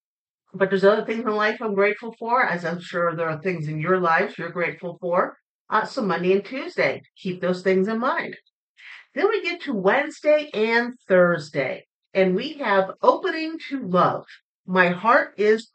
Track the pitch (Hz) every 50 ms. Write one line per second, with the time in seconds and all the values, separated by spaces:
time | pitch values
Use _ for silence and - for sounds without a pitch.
0 | _ _ _ _ _ _ _ _ _ _ - 190 196 185 196 185 190 196 214 214
1 | 208 247 226 226 - 220 208 208 208 214 233 247 240 214 196 190 202 208 208 -
2 | 240 226 - - 233 226 240 247 - - 175 175 180 170 170 175 - - 180 175
3 | 175 170 160 160 165 160 156 151 - 190 180 160 151 151 156 151 156 180 185 185
4 | 180 165 160 175 208 208 - - 165 170 165 175 170 156 147 - 190 170 170 -
5 | 185 175 175 185 254 302 - _ _ _ _ _ _ - - 220 - - - 269
6 | 220 185 170 175 175 185 196 202 202 - 254 277 320 349 - - 160 139 - -
7 | - _ _ _ - 185 180 180 175 180 180 180 - 190 190 190 190 214 226 226
8 | 240 277 339 330 - - - - _ _ _ _ _ _ _ _ - - - -
9 | - _ - 254 370 427 453 381 - 339 359 349 - 294 233 196 180 196 233 277
10 | 302 311 - - - 302 302 302 294 294 - 208 220 226 233 240 240 240 247 _
11 | _ - 190 180 175 175 170 160 151 - - 143 131 131 - - - _ _ _
12 | _ _ - 196 190 185 180 208 262 302 320 285 262 214 196 190 190 190 - -
13 | - 247 339 339 - 370 320 320 320 320 320 320 - - 277 262 220 175 180 175
14 | 165 - - - - - - - _ _ _ _ - 190 180 185 180 175 175 180
15 | 208 226 254 311 - - - - 208 214 220 220 - _